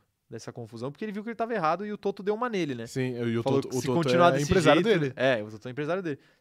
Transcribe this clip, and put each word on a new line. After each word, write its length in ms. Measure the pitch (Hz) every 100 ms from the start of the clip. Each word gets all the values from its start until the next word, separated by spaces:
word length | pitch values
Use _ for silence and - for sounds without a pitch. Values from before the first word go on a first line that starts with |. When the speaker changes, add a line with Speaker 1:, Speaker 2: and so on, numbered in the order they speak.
| _ _ _
Speaker 1:
dessa 240 | 113 -
confusão, 400 | 123 110 117 131
porque 120 | 147
ele 60 | 214
viu 100 | 202
que 60 | 214
ele 40 | 226
tava 180 | 226
errado 300 | 220 156 180
e 80 | 208
o 60 | 208
Toto 240 | 196 196
deu 120 | 190
uma 140 | 214 247
nele, 260 | 202 156
né? 120 | 120 117
Speaker 2:
Sim, 280 | 131 127 120
e 200 | 117 117
o 40 |
Speaker 1:
Falou 180 | 131 139
Speaker 2:
Toto, 100 | -
Speaker 1:
que 40 | 127
Speaker 2:
o 20 |
Speaker 1:
se 60 | 127
Speaker 2:
Toto 100 | 165
Speaker 1:
continuar 260 | 143 127 175
Speaker 2:
é 40 |
Speaker 1:
desse 120 | 175
Speaker 2:
empresário 400 | 147 185 156 151
Speaker 1:
jeito, 160 | 208 185
Speaker 2:
dele. 120 | 139 -
Speaker 1:
é, 260 | 131 117
o 80 | 107
Toto 160 | 107 127
é 20 |
empresário 300 | 123 151 185
dele. 160 | 170 135 _ _